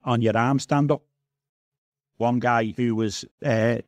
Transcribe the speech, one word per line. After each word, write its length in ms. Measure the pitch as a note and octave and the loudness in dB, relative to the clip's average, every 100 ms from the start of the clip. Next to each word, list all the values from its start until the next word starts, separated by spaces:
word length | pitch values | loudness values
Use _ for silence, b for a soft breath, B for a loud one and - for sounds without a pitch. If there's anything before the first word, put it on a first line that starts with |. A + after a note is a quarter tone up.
on 180 | - A#2+ | -4 0
your 140 | A2 A2 | 2 2
arm 220 | A#2+ C3+ | 2 0
stand 320 | - C#3+ C#3+ | 0 0 0
up. 120 | C#3+ - _ _ _ _ _ _ _ _ _ _ - | -2 -6 _ _ _ _ _ _ _ _ _ _ -4
One 220 | A#2 B2 | -2 0
guy 340 | B2 A#2 A2 A2+ | 2 0 0 -2
who 180 | B2 | -2
was, 320 | A2 A2 - - _ | 0 -2 -4 -12 _
uh, 340 | C#3+ A2+ A2+ A#2 | -2 2 2 0